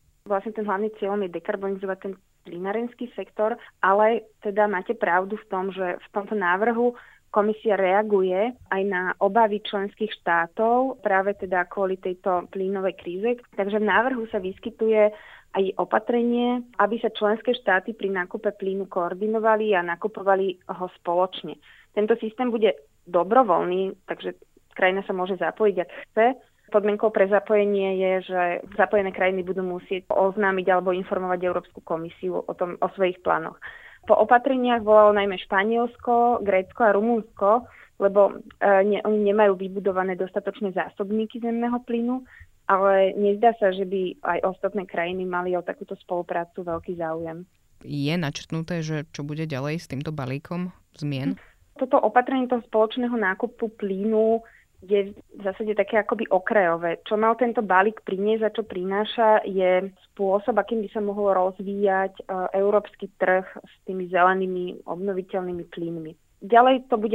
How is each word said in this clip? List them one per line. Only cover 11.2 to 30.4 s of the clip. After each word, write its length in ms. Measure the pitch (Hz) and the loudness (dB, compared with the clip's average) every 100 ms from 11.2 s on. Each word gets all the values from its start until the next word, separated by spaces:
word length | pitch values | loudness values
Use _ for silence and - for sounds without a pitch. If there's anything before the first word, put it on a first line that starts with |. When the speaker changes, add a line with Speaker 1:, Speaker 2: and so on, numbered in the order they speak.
| 190 | 0
Speaker 1:
teda 320 | 202 185 185 | -4 -4 -2
kvôli 320 | 175 - 190 190 | -2 -2 -4 -4
tejto 480 | 190 180 202 180 175 | -6 -6 -2 -2 -4
plynovej 400 | 190 190 196 190 185 | -6 -4 -4 -4 -6
kríze. 400 | - 175 226 240 - - | -10 -6 -4 -4 -6 -6
Takže 240 | 196 208 | -4 0
v 80 | 208 | 2
návrhu 400 | 190 240 254 220 | 2 2 -2 -6
sa 80 | 214 | -6
vyskytuje 720 | 185 190 233 220 220 214 208 214 - - _ - | -6 -8 -12 -4 0 4 4 2 -12 -20 _ -4
aj 80 | 190 - | -2 -4
opatrenie, 800 | 180 220 - 240 233 240 240 247 240 - | 0 0 2 0 2 2 0 -2 -4 0
aby 240 | 202 226 | 0 0
sa 80 | 226 | -4
členské 480 | 220 208 220 - 240 | -2 0 0 -2 -2
štáty 400 | - 190 190 220 | 2 0 0 -6
pri 160 | 196 | -4
nákupe 400 | 190 185 208 208 196 | -4 -4 -4 -6 -4
plynu 240 | 196 196 | -4 -4
koordinovali 880 | 190 - 175 180 214 220 220 214 214 | -4 -4 -4 -4 -2 0 2 2 2
a 80 | 190 | 0
nakupovali 800 | 175 175 214 208 196 190 190 180 - 175 | 0 -4 -6 -2 2 2 0 -4 -10 -10
ho 100 | 180 - | -10 -8
spoločne. 560 | - 175 185 - - - - - _ - | -2 0 0 -4 -14 -14 -18 -20 _ -4
Tento 240 | 214 226 | 0 0
systém 320 | 220 - 247 | -2 -4 -4
bude 240 | 233 208 - - _ - | 2 0 0 -8 _ -4
dobrovoľný, 880 | 175 175 233 240 165 170 180 190 - | -2 2 4 4 2 0 -2 -4 -6
takže 320 | - 170 185 180 _ _ _ - | -12 -10 -10 -12 _ _ _ -2
krajina 240 | 190 190 196 | 0 0 -4
sa 80 | 190 | -4
môže 240 | 185 185 | -4 -2
zapojiť, 360 | 165 - 214 180 | -4 0 0 0
ak 100 | 170 - | -4 -10
chce. 220 | - - 233 262 - _ _ | -6 2 2 0 -8 _ _
Podmienkou 400 | 214 202 208 220 214 | 0 2 0 0 2
pre 160 | 190 | 4
zapojenie 640 | 202 196 214 202 202 190 190 | 2 2 2 2 0 0 0
je, 160 | 190 185 185 | 0 0 -2
že 120 | 185 175 175 - 202 | -2 -2 -2 -6 0
zapojené 320 | 190 214 190 | 2 2 0
krajiny 320 | 185 185 190 | 0 0 0
budú 240 | 180 185 | -4 -4
musieť 400 | 185 180 - 190 - | -4 -6 -6 -8 -2
oznámiť 560 | - 196 196 | 2 2 2